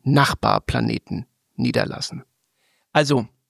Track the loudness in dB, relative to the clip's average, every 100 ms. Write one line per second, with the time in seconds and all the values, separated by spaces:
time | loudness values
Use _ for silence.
0 | 2 4 2 2 0 0 0 -2 -2 -4
1 | -6 -10 -10 _ _ -4 -2 0 -2 -6
2 | -10 -12 -16 _ _ _ _ _ _ 0
3 | 2 0 -2 _